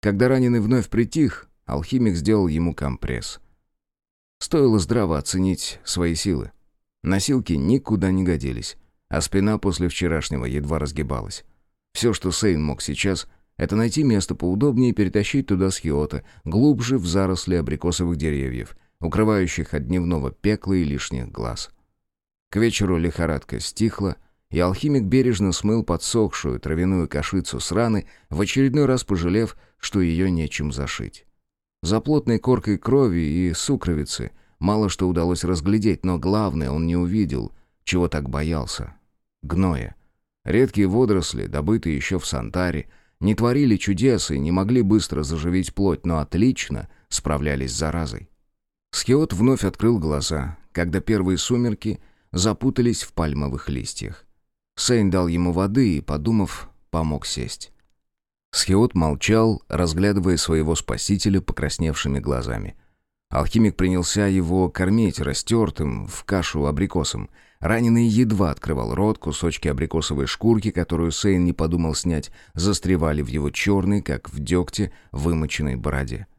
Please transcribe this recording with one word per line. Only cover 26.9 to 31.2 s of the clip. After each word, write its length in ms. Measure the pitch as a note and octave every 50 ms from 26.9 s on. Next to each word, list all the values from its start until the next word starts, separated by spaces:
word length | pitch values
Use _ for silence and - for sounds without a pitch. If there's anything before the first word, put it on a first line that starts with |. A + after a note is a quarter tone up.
| F#2+ F2+ E2 D2
кашицу 520 | - C#2+ C#2+ - - F#2+ - - - A#1+
с 120 | - -
раны, 340 | F2 G2+ A#2 A#2 A2 G2+ - - - - _ _
в 100 | - D#2
очередной 460 | G#2 - - C3+ C3+ C#3 B2 D3+ D3
раз 180 | B2+ B2+ A#2+ -
пожалев, 520 | - G2+ F2 E2 F2 F#2 G#2+ A2+ G#2+ - - - _ _ _
что 220 | - - - G2+
её 280 | F#2 E2+ E2 E2 F#2 F#2+
нечем 440 | F2 E2 D#2+ D2 - - D2 D2+
зашить. 540 | C2+ B1+ C#2 - - - G#1+ G1+ - -